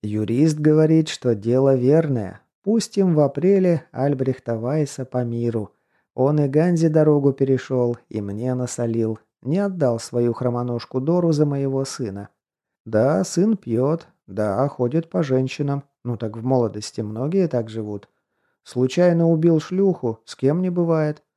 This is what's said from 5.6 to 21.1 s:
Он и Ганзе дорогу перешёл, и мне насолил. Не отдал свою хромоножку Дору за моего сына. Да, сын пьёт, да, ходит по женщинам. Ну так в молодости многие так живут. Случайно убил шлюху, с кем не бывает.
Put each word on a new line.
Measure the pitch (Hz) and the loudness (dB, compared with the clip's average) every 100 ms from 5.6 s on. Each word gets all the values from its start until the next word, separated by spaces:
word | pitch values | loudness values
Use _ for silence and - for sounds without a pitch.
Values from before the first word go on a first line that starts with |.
| 101 _ _ _ _ | -6 _ _ _ _
Он | - 131 151 | -2 0 2
и | 143 | 2
Ганзе | 147 175 170 165 | 2 2 2 2
дорогу | 156 151 147 139 | 4 4 4 2
перешёл, | 135 135 131 - 127 120 120 _ | 2 0 0 0 -2 0 -2 _
и | 110 | -8
мне | 101 101 127 | -6 -6 -4
насолил. | 127 123 - 117 113 110 110 _ _ | -4 -6 -4 -4 0 -2 -4 _ _
Не | 123 170 | -4 -2
отдал | 202 185 135 117 | -2 0 0 0
свою | - 123 120 | -4 -2 -2
хромоножку | 117 123 120 123 120 - 131 | 0 -4 -2 -4 -6 -6 -6
Дору | 135 175 170 | 0 0 2
за | 151 | 2
моего | 151 139 135 135 | 0 0 -2 -2
сына. | 135 - 117 98 104 _ _ _ _ _ - | -4 -6 -8 -8 -14 _ _ _ _ _ -2
Да, | 110 123 170 | 2 2 2
сын | 190 - 208 220 | 0 0 0 0
пьёт, | - 117 135 165 - _ _ | -2 0 0 -2 -6 _ _
да, | 98 107 98 139 | -4 -2 0 -2
ходит | - 123 151 160 | 0 -2 -2 -2
по | 185 | -4
женщинам. | 151 131 131 - 139 143 - _ | 0 0 0 -4 -4 -4 -8 _
Ну | 120 117 | -10 -8
так | 110 113 | -8 -6
в | |
молодости | 120 131 113 104 107 - | 0 0 0 -4 -12 -10
многие | 107 107 139 190 175 | -8 -6 -2 0 0
так | 127 107 | -2 -4
живут. | 110 104 101 - _ _ _ _ _ | -8 -8 -10 -14 _ _ _ _ _
Случайно | - 123 127 151 175 170 165 | -10 -2 -2 2 2 4 2
убил | 165 170 160 | 4 4 2
шлюху, | - 185 196 180 120 113 | 0 0 0 0 -4 -6
с | - - | -14 -2
кем | 131 160 | 0 0
не | 185 | -2
бывает. | 175 170 160 151 | -2 0 0 0